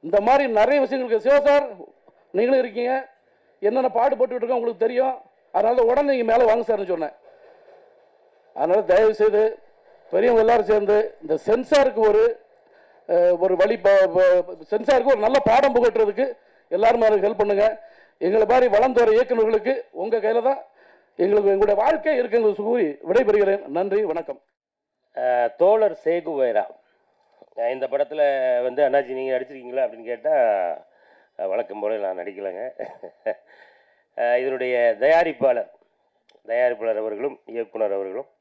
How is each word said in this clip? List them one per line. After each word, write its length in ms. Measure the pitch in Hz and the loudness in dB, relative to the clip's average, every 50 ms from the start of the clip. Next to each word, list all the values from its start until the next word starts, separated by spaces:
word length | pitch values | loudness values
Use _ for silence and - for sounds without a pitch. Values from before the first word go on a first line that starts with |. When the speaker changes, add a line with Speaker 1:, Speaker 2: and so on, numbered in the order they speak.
| - | -6
Speaker 1:
இந்த 180 | 156 170 208 | 0 0 0
மாதிரி 300 | 202 226 262 285 285 262 | 4 4 4 4 4 2
நிறைய 300 | 226 214 214 240 285 294 | 2 2 2 4 4 2
விஷயங்களுக்கு 360 | 262 226 247 269 254 240 220 220 | 0 0 -2 -4 -2 -2 -2 -2
சிவா 220 | - 247 277 285 | 2 4 2 4
சார் 260 | 285 285 285 285 277 254 208 185 165 - _ _ _ _ _ _ _ _ | 4 4 2 2 2 -2 -10 -16 -20 -20 _ _ _ _ _ _ _ _
நீங்களும் 280 | _ 185 226 247 269 262 | _ -2 0 2 2 2
இருக்கீங்க, 500 | 247 240 202 226 240 247 262 269 262 - _ _ _ _ _ _ _ _ _ _ | 0 -2 -4 -6 -4 -2 -4 -4 -6 -10 _ _ _ _ _ _ _ _ _ _
என்னென்ன 300 | - 202 226 262 254 254 | -4 -2 0 0 -2 -2
பாடுபட்டு 460 | 196 233 233 277 285 214 247 254 247 | 0 0 0 0 0 0 -2 -2 -2
இருக்கோம் 220 | 247 214 233 254 240 | -6 -4 -4 -4 -4
உங்களுக்கு 280 | 233 233 233 170 220 | -4 -6 -4 -2 -4
தெரியும். 360 | 226 247 240 269 262 262 - - _ _ _ _ _ | -2 0 -2 -2 -2 -4 -8 -12 _ _ _ _ _
அதனால 320 | _ 185 202 226 240 247 233 | _ -2 0 0 2 2 2
உடனே 320 | 226 247 269 294 285 277 | 2 2 0 0 0 0
நீங்க 80 | 254 233 | 0 0
மேல 220 | 220 226 233 254 | 0 2 2 4
வாங்க 180 | 226 214 233 233 | 4 2 0 0
சார்னு 220 | - 226 202 202 | -2 -4 -4 -2
சொன்னேன். 280 | 180 180 165 160 147 - - _ - - _ - - - _ _ _ - - _ _ _ _ _ _ _ _ _ _ _ _ _ _ _ | -6 -4 -6 -6 -8 -10 -14 _ -20 -20 _ -20 -20 -20 _ _ _ -20 -20 _ _ _ _ _ _ _ _ _ _ _ _ _ _ _
அதனால 280 | - 143 165 180 208 | -6 -2 0 0 0
தயவு 320 | 208 - 180 190 220 220 214 | 2 2 2 2 4 2 2
செய்து 460 | 214 214 214 202 208 220 220 - - - _ _ _ _ _ _ _ _ - | 2 0 0 2 2 0 0 -2 -6 -18 _ _ _ _ _ _ _ _ -6
பெரியவங்க 280 | - 180 202 247 240 220 | -4 0 0 2 2 2
எல்லாரும் 260 | 220 226 233 233 208 | 4 4 2 2 2
சேர்ந்து 520 | 175 214 214 202 202 208 208 220 - - - | 0 0 0 2 2 0 0 0 -2 -8 -16
இந்த 160 | - 160 160 156 | -6 -6 -6 -4
சென்சாருக்கு 640 | - - 214 233 254 - 302 285 277 269 - 208 | -2 -2 -2 -2 0 2 2 4 4 2 2 2
ஒரு, 220 | 220 214 202 214 220 240 226 - _ _ _ _ _ _ _ _ _ _ _ _ _ - | 2 2 4 4 2 2 0 -4 _ _ _ _ _ _ _ _ _ _ _ _ _ -2
அஹ், 320 | 165 175 175 180 180 165 | 0 2 2 2 2 2
ஒரு 160 | 175 190 185 | 0 0 2
வழி 220 | 170 185 208 233 233 | 2 2 0 0 0
ப-, 300 | 175 202 196 196 190 185 165 | 2 4 4 6 4 4 2
ப-, 420 | 180 185 185 180 180 175 - 180 - 160 _ | 2 4 4 4 2 0 -2 -10 -18 -10 _
சென்சாருக்கு 440 | - 214 233 - 285 254 240 269 | -6 -4 0 2 2 2 4 2
ஒரு 80 | 269 220 | 0 2
நல்ல 200 | 208 220 262 277 | 2 0 0 2
பாடம் 360 | - 220 226 254 277 277 247 | 2 4 2 4 2 2 2
புகட்டுறதுக்கு 640 | 240 240 240 - 220 220 202 202 196 262 269 - _ _ _ _ _ _ _ | 2 2 2 2 2 0 0 0 -2 -4 -4 -4 _ _ _ _ _ _ _
எல்லாரும் 340 | 165 185 208 226 233 233 | -4 0 2 2 2 4
ஹெல்ப் 360 | 226 220 214 202 185 208 226 202 | 2 2 2 2 0 -2 -2 -2
பண்ணுங்க. 460 | 214 202 208 196 208 220 220 214 - - _ _ _ _ _ _ | -2 0 0 0 0 0 -2 -4 -14 -20 _ _ _ _ _ _
எங்களை 280 | 147 175 202 220 214 | -4 -2 0 2 2
மாதிரி 220 | 202 233 254 247 247 | 4 4 4 4 4
வளர்ந்து 380 | 196 208 233 262 247 240 240 | 2 2 2 2 2 2 2
வர 100 | 226 214 226 | 4 4 2
இயக்குநர்களுக்கு 680 | 254 247 247 226 214 214 226 214 208 226 269 254 - _ | 2 0 0 0 0 0 0 -2 -2 -2 -6 -6 -6 _
உங்க 260 | _ 151 180 220 220 226 | _ -10 -6 -4 -4 -2
கையில 240 | 196 220 226 233 | -2 -2 -2 0
தான் 200 | 226 262 277 - - _ _ _ _ _ _ _ _ _ _ | 0 -2 -2 -4 -6 _ _ _ _ _ _ _ _ _ _
எங்களுக்கு, 340 | - 175 190 202 208 208 196 | -4 -2 0 2 2 2 2
எங்களுடைய 320 | 196 196 208 202 202 196 | 2 2 2 0 2 0
வாழ்க்கை 380 | 220 277 320 311 - 311 311 254 | 2 0 0 0 0 -2 -2 -2
இருக்குங்கிறது 360 | 247 233 196 233 226 214 202 | -2 0 0 0 0 0 -2
கூறி 320 | - 208 214 240 247 202 156 143 - - 160 | -2 -4 -2 0 0 0 -2 -4 -8 -6 0
விடைபெறுகிறேன். 580 | 180 - - 202 208 208 202 196 196 202 202 | 0 0 2 2 2 2 2 2 0 -2 -4
நன்றி, 380 | - 135 165 185 202 196 208 214 | -6 -6 -4 -4 -2 -2 -2 -2
வணக்கம். 380 | 180 156 170 - - 139 - _ _ _ _ _ _ _ _ _ _ _ _ _ _ _ | -2 -4 -6 -8 -10 -14 -16 _ _ _ _ _ _ _ _ _ _ _ _ _ _ _
Speaker 2:
அஹ், 400 | - 123 127 123 123 120 117 117 | -6 -2 -2 0 0 0 -2 0
தோழர் 440 | - 165 190 214 220 214 202 - - - | 2 2 4 4 4 2 0 -2 -4 -4
சேகுவேரா, 600 | 156 170 175 170 170 160 139 131 120 110 104 104 107 - _ _ _ _ _ _ _ _ _ _ _ _ _ - _ _ | -4 -4 -4 -4 -6 -4 -2 -2 0 0 -2 -4 -4 -10 _ _ _ _ _ _ _ _ _ _ _ _ _ -20 _ _
அஹ், 160 | - 117 120 | -6 -6 -6
இந்த 160 | 127 131 127 127 | -4 -4 -6 -6
படத்துல 340 | 139 143 143 143 151 156 147 143 139 135 131 127 127 123 123 | -4 -4 -4 -4 -2 -2 0 0 0 0 -2 0 0 0 -2
வந்து 200 | 127 123 135 147 | -4 -2 0 0
"அண்ணாச்சி 300 | 135 131 143 135 123 131 | 2 2 0 -2 -2 -8
நீங்க 260 | 131 131 131 131 127 | -8 -6 -4 -4 -4
நடிச்சிருக்கீங்களா?" 440 | 135 139 143 135 123 120 123 135 131 | -6 -8 -16 -18 -16 -8 -6 -4 -4
அப்படின்னு 200 | 123 - 113 117 | -4 -6 -10 -10
கேட்டா, 280 | 117 120 113 - 151 156 147 123 113 104 98 90 87 82 - - _ _ _ _ _ _ _ _ _ _ _ | -10 -10 -6 -4 -2 0 2 2 2 2 0 -2 -4 -6 -8 -12 _ _ _ _ _ _ _ _ _ _ _
அஹ், 100 | 90 95 | -6 -4
வழக்கம் 320 | 92 110 117 - 98 107 | -4 -4 -6 -6 -10 -8
போல 180 | 104 107 110 110 | -6 -4 -4 -4
நான் 220 | 101 95 92 92 | -6 -6 -8 -8
நடிக்கலைங்க. 440 | 87 101 98 92 101 98 90 92 113 127 127 _ | -10 -12 -12 -10 -10 -10 -8 -8 -12 -12 -12 _
<laughs> 640 | - - - - - 87 _ _ _ 110 - - _ _ - _ - _ _ _ _ _ _ _ _ _ _ - | -16 -16 -16 -20 -20 -20 _ _ _ -10 -10 -10 _ _ -20 _ -20 _ _ _ _ _ _ _ _ _ _ -6
அஹ், 200 | 120 120 123 123 | -2 0 0 0
இதனுடைய 560 | 131 135 135 127 127 127 127 120 120 117 113 101 | -2 -2 -4 -4 -4 -4 -2 0 0 0 0 0
தயாரிப்பாளர், 680 | 120 143 160 165 175 165 151 - - 135 123 117 107 - - _ _ _ _ _ _ _ _ _ _ _ _ _ _ - | 2 2 2 2 2 0 -2 -2 0 0 0 0 -4 -8 -14 _ _ _ _ _ _ _ _ _ _ _ _ _ _ -6
தயாரிப்பாளர் 500 | 113 120 127 123 120 104 110 113 110 104 | -4 0 0 0 -2 -2 -4 -4 -4 -4
அவர்களும் 420 | 110 110 107 101 120 147 - - _ | -4 -6 -8 -6 -8 -8 -8 -10 _
இயக்குனர் 480 | - 113 117 117 113 _ 113 110 104 98 | -14 -10 -10 -10 -10 _ -4 -4 -4 -2
அவர்களும் 340 | 98 98 95 92 117 139 _ _ _ | -4 -6 -8 -10 -12 -14 _ _ _